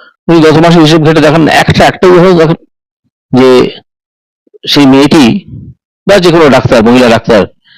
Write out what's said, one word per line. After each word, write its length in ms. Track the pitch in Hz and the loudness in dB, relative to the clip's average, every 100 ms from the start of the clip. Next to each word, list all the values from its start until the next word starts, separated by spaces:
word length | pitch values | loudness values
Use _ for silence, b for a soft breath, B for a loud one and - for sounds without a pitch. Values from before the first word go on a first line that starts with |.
| B B - | B B -2
উনি 140 | 165 | 0
গত 240 | 156 156 170 | 2 2 2
মাসে 140 | 170 | 2
হিসেব 260 | 151 165 151 | 2 0 0
ঘেটে 160 | 160 | 0
দেখান, 260 | 143 165 156 | 0 0 -2
একটা, 380 | - - - 151 | -2 -2 0 -2
একটা 220 | - 185 | 0 0
উদাহরণ 300 | 180 185 170 | 2 2 0
দেখান 180 | 160 165 _ _ _ _ _ _ - | 0 -4 _ _ _ _ _ _ -6
যে 380 | 123 131 127 - - _ _ _ _ _ _ _ _ - | -2 2 0 -2 -8 _ _ _ _ _ _ _ _ -6
সেই 180 | 151 139 | -2 2
মেয়েটি 600 | 135 143 160 117 - - - - - _ _ - | 2 0 0 0 -2 -10 -20 -20 -20 _ _ -2
বা 100 | 196 | 0
যে 120 | 175 | 0
কোনো 180 | 165 151 | 0 2
ডাক্তার, 340 | 127 - 120 | 0 0 0
মহিলা 260 | 110 127 120 | 0 0 0
ডাক্তার, 360 | 113 - 107 85 _ b | -2 0 -2 -2 _ b